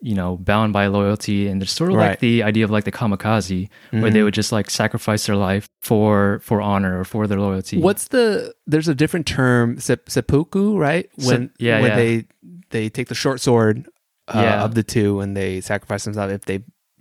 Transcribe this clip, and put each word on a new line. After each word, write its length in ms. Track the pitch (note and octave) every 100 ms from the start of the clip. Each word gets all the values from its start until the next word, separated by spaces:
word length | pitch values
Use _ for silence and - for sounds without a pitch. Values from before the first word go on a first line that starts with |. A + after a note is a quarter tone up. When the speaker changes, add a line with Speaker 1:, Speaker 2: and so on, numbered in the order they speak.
Speaker 1:
you 120 | B2 G2
know, 220 | F2+ F2+
bound 360 | F#2 G#2 A2
by 140 | G2+ G2+
loyalty, 600 | G2+ G2+ G#2 - G2+ G2+
and 140 | F#2+
there's 100 | F#2+
sort 200 | - E3+
of 40 | F#3+
Speaker 2:
Right. 120 | G#2
Speaker 1:
like 100 | F#2+
the 240 | A#2+ A#2
idea 220 | G#2+ A2 G#2+
of, 40 |
like, 120 | G#2+
the 80 | G2+
kamikaze, 760 | - A#2 G2 G#2+ A2 F#2 F#2 G2 - -
where 100 | A2
they 80 | A2+
Speaker 2:
Mm-hmm. 140 | A2 G#2
Speaker 1:
would 80 |
just, 180 | A2 G#2
like, 180 | A2 G2
sacrifice 560 | - G#2+ A#2 - G#2+ -
their 100 | G2+
life 300 | F#2+ G2 - _
for, 600 | - A2 G#2+ G#2 G2+ G2+
for 160 | - G#2
honor 380 | G#2 G2 G2 F2+
or 40 | F#2
for 220 | A2+ G#2+
their 120 | G2
loyalty. 380 | G2+ F#2+ - F#3+
Speaker 2:
What's 300 | F3 G3+ -
the, 440 | C4 A3+ G3 - - -
there's 200 | D3+ D#3+
a 60 | C3
different 300 | D3+ F3 D3
term, 520 | C#3 B2+ B2 A#2 -
sep-, 300 | - B2 -
seppuku, 680 | C3+ - C#3+ E3+ G3 G3+ G3+
right? 320 | D3 E3 F#3+ -
Speaker 1:
Sep-, 220 | B2+ B2
Speaker 2:
When, 120 | B2+ -
Speaker 1:
yeah, 200 | A#2+ A2
Speaker 2:
when 100 | A#2+
Speaker 1:
yeah. 40 | G#2+
Speaker 2:
they, 300 | A#2 A#2 - _ - F3 -
they 180 | A2+ G#2+
take 180 | - B2
the 80 | A#2
short 240 | C#3+ C3
sword, 480 | C#3+ A#2 A2 A2+ - - _ _ -
uh, 140 | A2
Speaker 1:
Yeah. 200 | G#2+ G#2
Speaker 2:
of 120 | G#2+ A2+
the 80 |
two 380 | G#2+ A#2+ G2+ G2+
and 140 | G2 G2
they 260 | F#2+ F#2
sacrifice 420 | - G2+ - G2+
themselves 300 | - G#2 G2
if 100 | G2+ -
they 180 | G2 A2+ _ _ _